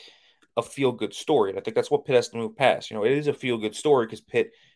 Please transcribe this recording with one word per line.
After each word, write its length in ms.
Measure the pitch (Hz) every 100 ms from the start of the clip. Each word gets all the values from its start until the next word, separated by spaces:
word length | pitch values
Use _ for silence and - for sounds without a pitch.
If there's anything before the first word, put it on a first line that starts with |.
| - _ _ _ _ -
a 40 |
feel-good 520 | - - 131 117 104
story. 360 | - - 147 98
And 80 | 95
I 40 |
think 140 | - 120
that's 140 | 113
what 140 | 143
Pitt 120 | - 123
has 120 | 113
to 60 | 117
move 200 | 113 -
past. 340 | 131 85 -
You 60 | 110
know, 80 |
it 80 | 107
is 160 | 143 147
a 40 |
feel-good 440 | - 131 117 107 -
story 300 | 151 135 113
'cause 140 | 110
Pitt 320 | _ 120 - _ _